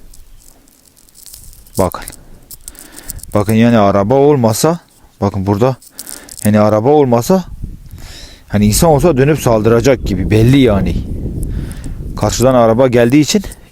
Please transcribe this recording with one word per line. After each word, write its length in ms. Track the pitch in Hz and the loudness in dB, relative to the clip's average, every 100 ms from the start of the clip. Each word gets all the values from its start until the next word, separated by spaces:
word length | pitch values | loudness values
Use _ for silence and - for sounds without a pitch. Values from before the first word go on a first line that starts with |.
| - - - - - _ _ _ _ _ _ _ - - - - - - | -20 -20 -20 -20 -20 _ _ _ _ _ _ _ -20 -20 -20 -20 -12 -6
Bakın. 260 | 92 - - - - - - - - - - - - - - | -4 -6 -14 -18 -20 -20 -20 -20 -20 -20 -20 -20 -18 -18 -6
Bakın 200 | 104 104 | -4 0
yani 240 | 110 117 117 | 2 2 2
araba 360 | 101 98 101 | 2 2 2
olmasa, 640 | 135 143 143 113 110 156 170 - _ _ - | 2 2 2 0 0 -2 -2 -8 _ _ -6
bakın 260 | 98 104 95 | -4 -2 -2
burada 300 | 101 127 123 - - - - - - | 0 0 -2 -10 -20 -18 -18 -18 -6
yani 160 | 104 107 | 0 2
araba 280 | 104 107 117 | 2 2 2
olmasa 560 | 151 135 120 - 190 - - - - - - - - - - - | 2 2 0 2 0 -2 -12 -14 -16 -20 -20 -20 -20 -20 -20 -6
hani 180 | 101 104 | 0 0
insan 240 | 107 170 | 2 2
olsa 260 | 143 170 131 | 4 2 2
dönüp 240 | 139 151 | 2 0
saldıracak 640 | 127 110 107 117 117 123 | 0 0 2 2 2 0
gibi 260 | - 95 90 | -2 -4 0
belli 280 | 107 117 139 | 2 4 4
yani. 380 | 123 98 90 - - - - - - - - - - - - - | 4 2 -2 -4 -6 -8 -8 -8 -8 -8 -10 -12 -12 -12 -12 -4
Karşıdan 380 | 113 - 123 | -4 0 2
araba 320 | 127 117 113 135 | 4 2 2 2
geldiği 340 | 120 120 143 | 2 4 2
için 240 | 147 208 - - - | 2 -2 -4 -12 -4